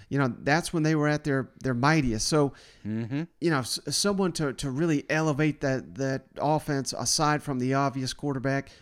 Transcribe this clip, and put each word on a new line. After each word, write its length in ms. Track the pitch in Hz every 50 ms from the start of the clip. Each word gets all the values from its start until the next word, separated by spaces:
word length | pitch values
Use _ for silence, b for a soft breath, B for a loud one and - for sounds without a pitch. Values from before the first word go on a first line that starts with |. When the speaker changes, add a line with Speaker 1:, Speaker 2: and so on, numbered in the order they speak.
| b b
Speaker 1:
you 80 | - 139
know, 160 | 139 127 113 -
that's 320 | - - 147 165 165 - -
when 80 | 170
they 140 | 156 156 160
were 120 | 151 147 147
at 160 | 151 147 -
their, 260 | 151 139 135 120 - - -
their 140 | - 131 127
mightiest. 520 | 120 123 143 160 160 139 123 110 110 - -
So, 260 | 160 151 147 139 b b b b b b b 104
Speaker 2:
Mm-hmm. 360 | 110 110 117 104 127 143 165 170 _ _
Speaker 1:
you 120 | - 170
know, 80 | 160 139
s-, 180 | 127 - - - - -
someone 420 | 143 - - 202 202 190 196 180 165
to, 200 | - 160 143 123
to 180 | - - 143
really 340 | 127 135 170 170 156 143 - -
elevate 540 | - 156 160 160 147 127 156 156 147 -
that, 320 | - 135 131 127 78 69 87
that 280 | 127 135 135 135 135 - _ _ -
offense 500 | - 143 156 151 - - 147 139 127 - - -
aside 460 | - - - - 160 147 151 147 -
from 160 | 147 139 127
the 160 | 123 131 135
obvious 360 | 139 139 139 123 135 131 123
quarterback, 600 | - - - 147 139 135 117 135 135 139 135 - b b